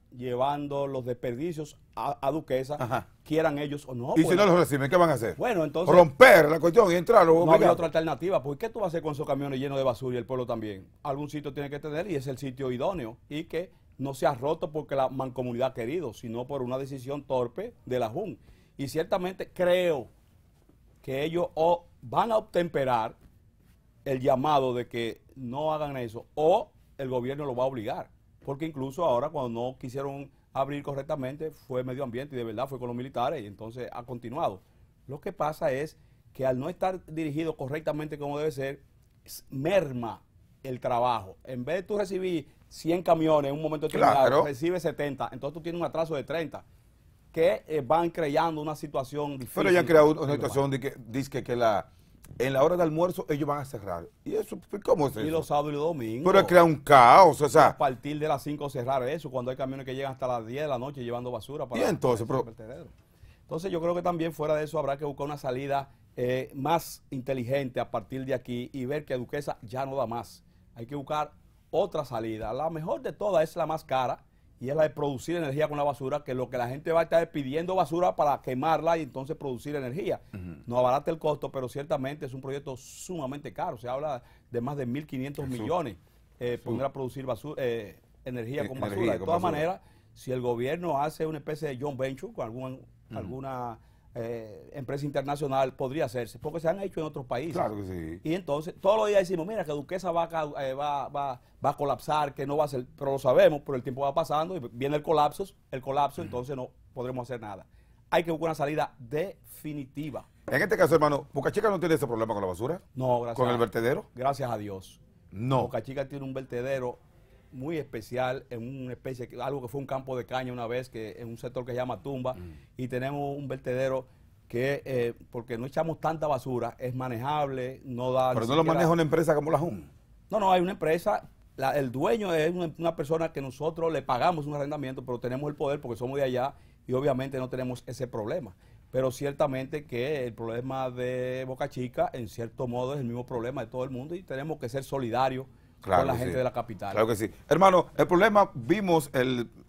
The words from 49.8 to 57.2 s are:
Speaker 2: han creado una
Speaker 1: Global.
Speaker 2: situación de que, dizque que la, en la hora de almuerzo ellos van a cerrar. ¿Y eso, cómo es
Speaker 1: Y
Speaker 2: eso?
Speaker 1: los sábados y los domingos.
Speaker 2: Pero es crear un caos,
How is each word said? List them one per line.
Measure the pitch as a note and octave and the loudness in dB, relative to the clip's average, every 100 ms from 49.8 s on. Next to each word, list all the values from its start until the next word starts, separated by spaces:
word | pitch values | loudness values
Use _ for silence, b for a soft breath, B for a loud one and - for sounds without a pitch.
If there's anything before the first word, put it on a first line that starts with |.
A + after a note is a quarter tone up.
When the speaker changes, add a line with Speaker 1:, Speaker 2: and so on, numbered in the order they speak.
Speaker 2:
han | D#3 | 8
creado | D#3+ D3+ | 10 10
una | D#3 | 6
Speaker 1:
Global. | C#3+ C#3+ | 0 0
Speaker 2:
situación | C3+ C3+ C#3 | 0 2 2
de | C3+ | 0
que, | C3 - | -4 -8
dizque | A#2 C3 C3 C3 | -8 -6 -4 -6
que | A2 A#2+ | -2 2
la, | A#2 G2 - b b b - - | 4 4 -2 b b b -10 -2
en | B2+ | 0
la | C3+ | 4
hora | D3+ F3+ | 4 4
de | |
almuerzo | E3+ D#3 F3+ F3 - | 2 2 0 0 -2
ellos | D3 D3 | -2 -2
van | C#3+ | -4
a | |
cerrar. | C3+ A#2 G2 E2+ - _ | -6 -10 -8 -8 -8 _
¿Y | - - | -6 -4
eso, | G#3+ G3 - G3+ | -4 -10 -10 -4
cómo | - A3+ C#3 | 2 4 2
es | G#2+ | 0
Speaker 1:
Y | |
Speaker 2:
eso? | D3+ | -2
Speaker 1:
los | D#3+ D#3 | -2 0
sábados | D3 D3 | 0 0
y | |
los | D3 | -2
domingos. | D#3 D#3 A2+ A#2 F3 | -2 -2 -4 0 6
Speaker 2:
Pero | G3 | 6
es | - | 10
crear | F3 | 10
un | E3+ D3+ | 8 6
caos, | - C#3 A#2+ D#3 | 10 12 12 12